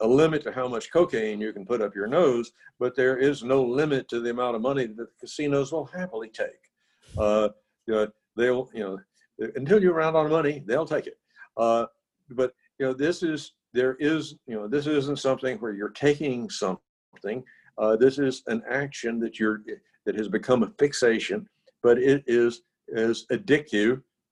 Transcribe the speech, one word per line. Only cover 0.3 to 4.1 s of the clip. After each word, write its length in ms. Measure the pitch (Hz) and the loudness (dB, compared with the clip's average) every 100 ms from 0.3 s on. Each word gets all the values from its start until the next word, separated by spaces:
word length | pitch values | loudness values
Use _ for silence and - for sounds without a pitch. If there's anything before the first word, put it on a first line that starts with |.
| 156 | 2
to 80 | - | -4
how 160 | 127 127 | -6 -4
much 240 | 117 - | -6 0
cocaine 500 | 165 175 117 107 104 | 2 2 0 -2 -4
you 120 | 107 | -6
can 120 | 101 | -8
put 160 | 95 120 | -4 -2
up 140 | 101 | -2
your 140 | 98 107 | -4 -2
nose, 420 | 160 156 120 117 _ - - | 2 4 2 -4 _ -16 -4
but 160 | 123 - | -4 0
there 200 | 127 127 | 0 2
is 280 | 143 143 | 0 0
no 180 | 120 135 | 0 2
limit 460 | 120 131 156 135 | 2 0 0 -2
to 100 | - | -4